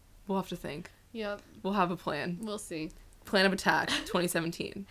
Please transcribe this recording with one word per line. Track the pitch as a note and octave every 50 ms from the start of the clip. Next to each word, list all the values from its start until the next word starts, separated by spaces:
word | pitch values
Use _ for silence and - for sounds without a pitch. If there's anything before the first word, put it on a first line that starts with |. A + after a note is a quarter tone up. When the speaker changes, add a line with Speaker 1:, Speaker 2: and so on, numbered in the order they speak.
| - - - - - -
Speaker 1:
We'll | F#3+ F#3+
have | F3+ -
to | F3+
think. | E3+ - - C#3 D3+ F3+ - - - - -
Speaker 2:
Yep. | - A3+ G#3+ G#3 G#3 G#3 - - - - -
Speaker 1:
We'll | F#3 G3+
have | G#3 F3+ E3+
a | F#3 E3+
plan. | - E3 D3 C#3+ C3+ E3+ F3+ F3
Speaker 2:
We'll | A3 A3 G#3 G#3
see. | - - F3 D#3+ D#3 E3+ - - - - - - -
Speaker 1:
Plan | - - G3 F#3+
of | G3 F#3+
attack, | F#3+ - G3 D#3+ D#3 - - - -
<laughs> | -
twenty | - - F#3 F3 F3
seventeen. | - E3+ E3 E3 E3+ - - - - G3 G3 -